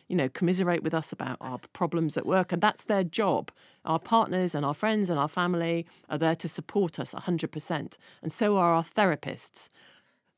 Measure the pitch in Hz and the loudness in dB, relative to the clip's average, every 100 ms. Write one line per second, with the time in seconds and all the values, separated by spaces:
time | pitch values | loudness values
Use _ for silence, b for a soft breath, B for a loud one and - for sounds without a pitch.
0 | - 180 131 - 175 185 175 170 160 160 | -2 0 0 2 2 2 2 0 0 -2
1 | 156 - 127 - 127 127 - - 170 170 | -4 -6 -8 -8 -8 -10 -12 -4 -2 0
2 | 160 - - 185 180 175 208 - - 202 | 0 -2 2 2 2 2 0 0 0 0
3 | 175 - 196 117 - b b b - 160 | 0 0 2 2 -2 b b b -2 -2
4 | - 226 - 180 180 151 143 147 220 214 | 2 2 4 0 0 0 -2 0 0 2
5 | 190 151 147 - 175 175 165 170 165 b | 2 2 0 0 0 0 0 -2 -4 b
6 | b 151 160 165 160 - - 202 180 - | b 0 2 0 -4 -8 -4 0 0 -2
7 | 139 - - 170 156 156 - 160 - - | -8 -6 -2 -2 -2 -6 -4 -4 -6 -14
8 | B B 160 - 208 196 170 165 165 - | B B -10 -2 2 4 4 4 2 2
9 | 196 151 - - - - - b b b | 2 2 -4 -10 -12 -14 -16 b b b
10 | b b b | b b b